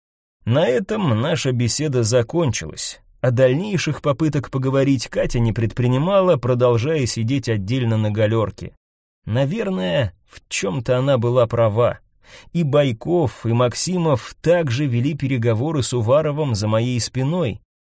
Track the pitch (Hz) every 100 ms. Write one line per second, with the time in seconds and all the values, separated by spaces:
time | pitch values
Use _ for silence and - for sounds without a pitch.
0 | _ _ _ _ 110 135 208 247 190 214
1 | 165 107 143 165 139 120 120 - 151 127
2 | 107 123 117 170 165 - 78 - - -
3 | _ _ 127 120 131 143 208 185 - -
4 | 151 131 156 147 - 139 131 135 139 139
5 | - - 117 123 113 107 110 - 123 127
6 | 170 196 185 139 131 123 123 120 135 160
7 | 120 117 113 139 117 107 95 131 117 110
8 | 107 104 107 113 101 - - - _ _
9 | _ _ - 117 139 220 202 185 185 160
10 | 104 - _ - - - 196 151 117 127
11 | 135 127 120 127 113 120 113 107 117 -
12 | _ _ - - - 170 151 147 143 113
13 | 151 175 135 - 113 117 123 - 165 180
14 | 165 127 - - 156 175 151 117 147 117
15 | 139 156 135 131 117 110 147 156 117 123
16 | 107 143 156 147 147 101 107 110 123 123
17 | - 127 135 180 135 - _ _ _